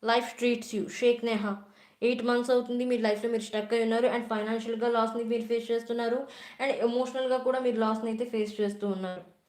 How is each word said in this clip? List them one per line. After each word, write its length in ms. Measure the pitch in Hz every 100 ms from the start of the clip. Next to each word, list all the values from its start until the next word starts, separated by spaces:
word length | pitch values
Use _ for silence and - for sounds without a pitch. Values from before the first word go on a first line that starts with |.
| 220
Life 240 | 233 240
treats 420 | - 247 233 - 214
you. 140 | -
షేక్ 360 | - 247 240 233
నేహా, 380 | 220 208 202 - - - _
ఎయిట్ 220 | 233 240
మంత్స్ 280 | 233 240 247
అవుతుంది 340 | 247 240 247 247
మీ 120 | 247
లైఫ్లో 320 | 220 208 233
మీరు 100 | 233
స్టక్ 320 | 220 214 208
అయి 100 | 233
ఉన్నారు. 240 | 226 226 240
And 160 | 240
ఫైనాన్షియల్‌గా 640 | 226 220 214 226 226 226 240
లాస్‌ని 360 | 233 220 233
మీరు 220 | 226 233 220
ఫేస్ 240 | 233 226
చేస్తున్నారు. 480 | 233 233 233 233 247 277 - - -
And 120 | 269 -
ఎమోషనల్‌గా 600 | 233 240 247 262 262 254
కూడా 220 | 247 254
మీరు 200 | 247 220
లాస్‌ని 300 | 220 220 226
అయితే 160 | 220 240
ఫేస్ 360 | 226 208 -
చేస్తూ 260 | 208 202 202
ఉన్నారు. 340 | 190 185 180 175 _